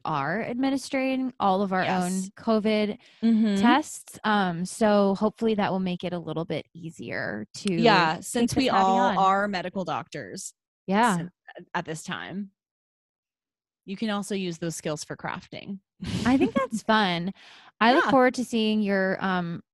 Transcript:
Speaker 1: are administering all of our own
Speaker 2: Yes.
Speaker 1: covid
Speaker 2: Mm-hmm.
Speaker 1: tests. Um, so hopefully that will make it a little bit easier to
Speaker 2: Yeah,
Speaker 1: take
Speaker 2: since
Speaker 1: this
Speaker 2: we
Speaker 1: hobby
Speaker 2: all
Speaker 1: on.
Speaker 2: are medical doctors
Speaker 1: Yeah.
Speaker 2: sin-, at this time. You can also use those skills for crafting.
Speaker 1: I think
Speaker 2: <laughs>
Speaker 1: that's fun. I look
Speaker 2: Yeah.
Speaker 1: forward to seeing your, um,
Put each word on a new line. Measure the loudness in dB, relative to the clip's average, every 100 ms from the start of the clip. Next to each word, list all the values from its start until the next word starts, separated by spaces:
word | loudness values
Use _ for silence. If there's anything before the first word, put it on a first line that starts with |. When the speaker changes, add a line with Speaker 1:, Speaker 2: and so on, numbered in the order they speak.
Speaker 1:
are | -2 -2 -2 -2
administering | -4 -2 0 -2 -2 -2 0 -2 -4 0
all | 2 2
of | 2
our | 0
own | 2 0 0
Speaker 2:
Yes. | -2 -4 -4
Speaker 1:
covid | 0 2 2 2 0 -4 _ _
Speaker 2:
Mm-hmm. | 2 4 4 4
Speaker 1:
tests. | 4 4 0 -10 -16 -6
Um, | 0 2 2 -2
so | -6 0 4 6 4 2
hopefully | 0 0 0 2
that | 0
will | 0
make | -2 -4
it | -4
a | -6
little | -6 -6
bit | -4 -6 -8
easier | -14 -14 -12 -8 -6 -6 -6 -10 -6
to | -2
Speaker 2:
Yeah, | 2 4 4 4
Speaker 1:
take | -2
Speaker 2:
since | -4 -2 0
Speaker 1:
this | 0
Speaker 2:
we | 0
Speaker 1:
hobby | 2
Speaker 2:
all | 4 4
Speaker 1:
on. | 2 2
Speaker 2:
are | 2 2 0
medical | -4 -6 -6
doctors | -6 -6 -8 -12 -12 -12 -14 -18 _ _ -2
Speaker 1:
Yeah. | 2 2 2
Speaker 2:
sin-, | -4 -12 -20 -20 -10
at | -8
this | -6 -10
time. | -10 -10 -8 -10 -12 _ _ _ _ _ _ _ _ _ _ _ _ _
You | -14 -8
can | -4
also | -4 -4
use | -4 -4 -4
those | -6 -6
skills | -6 -6
for | -8 -10
crafting. | -10 -10 -12 -16 -14 -14 _ _ -6 -2
Speaker 1:
I | 2 2
think | 2
Speaker 2:
<laughs> |
Speaker 1:
that's | 0 -2 -4
fun. | 0 2 2 0 -4 -10 -16 -20 -20 2
I | 4
look | 6
Speaker 2:
Yeah. | 4
Speaker 1:
forward | 4 4
to | 0
seeing | -4 -2 0 0
your, | 0 0 0 -2
um, | -2 -2 -4 -8 -12